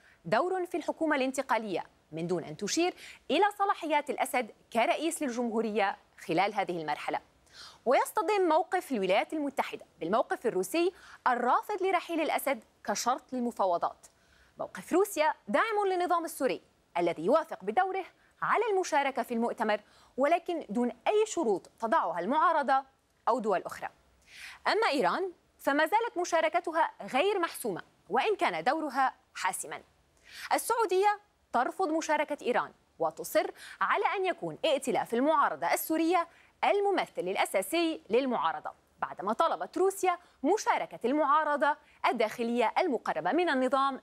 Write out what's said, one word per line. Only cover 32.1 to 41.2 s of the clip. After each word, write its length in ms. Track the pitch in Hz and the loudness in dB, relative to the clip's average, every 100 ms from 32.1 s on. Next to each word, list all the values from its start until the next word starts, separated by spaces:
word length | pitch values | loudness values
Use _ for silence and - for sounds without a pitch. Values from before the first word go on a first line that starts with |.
| 302 302 294 | 0 0 -4
إيران، 300 | - 214 139 - _ _ | -2 -2 -2 -10 _ _
وتصر 520 | 160 - 165 - - - - - | -4 -4 -2 0 0 -6 -18 -4
على 240 | 190 320 415 392 | 0 2 2 0
أن 100 | 370 | -2
يكون 320 | - 165 147 311 | -2 -6 -2 0
ائتلاف 480 | 277 254 220 - | 0 0 -2 0
المعارضة 600 | 233 285 302 220 151 233 | 0 2 4 2 0 -2
السورية 540 | - - 311 330 359 330 - - _ | -2 0 0 2 2 0 -8 -20 _
الممثل 580 | 240 403 403 349 175 - | 0 2 2 0 -2 -4
الأساسي 800 | 175 - - 202 190 330 330 311 - | -4 -2 0 0 0 0 0 -2 -2
للمعارضة، 600 | 226 269 208 160 156 - - _ _ | 0 0 0 -2 -4 -8 -16 _ _
بعدما 340 | 135 139 185 | -8 -6 -4
طلبت 440 | 233 330 175 185 320 | 0 0 0 -4 0
روسيا 400 | 381 392 370 349 - _ | 0 2 -2 -2 -8 _
مشاركة 560 | 277 427 466 311 165 165 233 | 0 0 2 0 -2 -4 -2
المعارضة 720 | 302 | 0